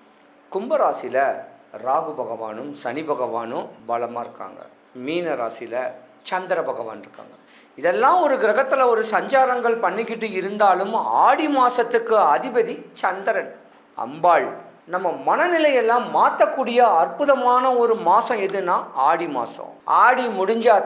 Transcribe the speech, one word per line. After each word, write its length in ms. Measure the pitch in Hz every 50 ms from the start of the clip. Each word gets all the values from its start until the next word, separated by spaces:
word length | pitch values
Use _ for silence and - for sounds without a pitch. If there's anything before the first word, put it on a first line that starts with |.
| _ _ _ _ _ _ _ _ _ _
கும்ப 320 | - 190 220 262 311 269 208
ராசியில 340 | 160 139 - - 120 120 131 139 123 104 - - - - - _ _ - 107 110
ராகு 280 | 127 139 160 160 156 147
பகவானும் 500 | 131 120 110 113 113 110 110 107 113 135 147 143 143
சனி 240 | - 123 120 151 160
பகவானும் 600 | 156 143 127 123 117 110 113 117 113 131 170 214 - - - 110
பலமா 340 | 113 117 117 120 117 120 120 117
இருக்காங்க. 360 | - - - 101 95 - 85 - - _ _ _ _ - 127 123
மீன 220 | 143 165 175 175 160 143 123
ராசியில 360 | 117 113 - - 120 107 113 123 127 127 - - - - _ _ - -
சந்திர 280 | - 185 185 185 185 170 156
பகவான் 320 | 135 120 - 117 110 107 107 -
இருக்காங்க. 300 | - - - - - - - _ _ _ - _ _ _
இதெல்லாம் 420 | - 139 175 185 208 240 277 349 370 330
ஒரு 100 | 285 269 233 202
கிரகத்துல 420 | 208 214 247 269 - 285 269 262 240
ஒரு 120 | 226 220 220 -
சஞ்சாரங்கள் 640 | 208 180 170 - 269 269 262 254 247 247 233 240 226 233 -
பண்ணிக்கிட்டு 440 | 175 180 220 226 - 226 226 220 214 185 185
இருந்தாலும், 540 | 180 196 202 214 208 196 180 180 196 208 226 208 160 113 113 131 170
ஆடி 240 | 226 277 311 311 302 285
மாசத்துக்கு 600 | 262 247 247 247 247 226 226 233 226 226 - 220 208 180 151 143
அதிபதி 420 | 156 - 262 226 247 226 - - - - - - -
சந்திரன். 500 | - 190 185 190 196 226 - 180 - - - - - - _ _ _ _ _
அம்பாள் 500 | - - 127 143 165 165 175 170 147 139 - - - - - - _ _ - 175
நம்ம 180 | 185 190 175 151 135 139 151
மனநிலையெல்லாம் 760 | 190 262 320 359 349 320 311 294 269 247 226 220 233 247 220 170 -
மாத்தக்கூடிய 640 | 165 220 269 - - 302 302 302 277 262 254 233 240 240 220 180 - -
அற்புதமான 680 | - - - 294 285 269 254 247 247 247 254 262 262 254 240 233
ஒரு 120 | 233 220 202 160 170
மாசம் 340 | 185 226 226 - 247 202 190
எதுனா, 280 | 190 190 196 180 175 185 226 - - - 135 135
ஆடி 220 | 147 165 165 175 165 143
மாசம். 340 | 123 117 110 - - - - - - - - 156 175 202
ஆடி 220 | 240 262 254 247 240 208 185
முடிஞ்சா 360 | 190 - 226 233 214 240 214 190 -